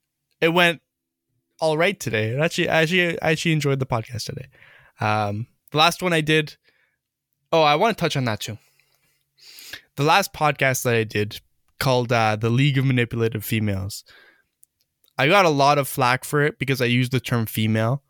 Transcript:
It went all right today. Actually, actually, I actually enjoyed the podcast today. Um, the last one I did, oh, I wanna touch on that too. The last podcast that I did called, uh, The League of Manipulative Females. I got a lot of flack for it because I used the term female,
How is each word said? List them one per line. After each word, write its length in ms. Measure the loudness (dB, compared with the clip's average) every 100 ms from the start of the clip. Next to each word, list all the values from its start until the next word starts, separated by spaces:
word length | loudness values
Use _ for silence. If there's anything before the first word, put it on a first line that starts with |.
| _ _ _ -2
It 100 | 0
went 320 | 2 2 0 _ _ _ _ _ _ _ -4
all 180 | -2 2
right 220 | 0 0
today. 400 | -4 -2 -2 -2
Actually, 300 | -2 -2 0
actually, 520 | 0 2 2 0 -2
I 100 | -2
actually 200 | -2 0
enjoyed 280 | -2 0 -2
the 60 | -2
podcast 400 | -4 -6 -10 -10
today. 220 | -12 -14 _ -20 -20 _ -6
Um, 460 | -2 0 -2 -4 -10 _ _
the 60 | 0
last 240 | 0 0
one 120 | -2
I 80 | -2
did, 340 | 0 0 -2 -10 _ _ _ _ _ _ _ _ -2
oh, 100 | 2
I 140 | 2 4
wanna 180 | 0
touch 220 | 0 -2 -2
on 100 | -4
that 140 | -4
too. 180 | -8 -12 _ _ _ _ _ _ _ _ -20 -20 -20 -20 _ -4
The 80 |
last 300 | 2 2 2
podcast 500 | -2 -2 0 0 0
that 120 | 0 0
I 80 |
did 380 | 0 -2 -4 -6 _ _ _ -6
called, 320 | 0 0 0
uh, 240 | 0 0 0
The 120 | 0
League 280 | 2 2 2
of 80 | 2
Manipulative 580 | 0 0 -2 -2 -4
Females. 600 | -4 -2 -2 -2 -6 -10 -18 -20 -20 _ _ _ _ _ _ _ _ -2
I 80 | 4
got 180 | 6 4
a 40 |
lot 280 | 4 4 4
of 120 | 0
flack 340 | 0 0 0
for 180 | 0 -2
it 160 | -2 -2
because 220 | -4 0
I 40 | 2
used 260 | 2 0
the 80 | -2
term 260 | -2 -2 -2
female, 560 | -2 0 0 0 -2 _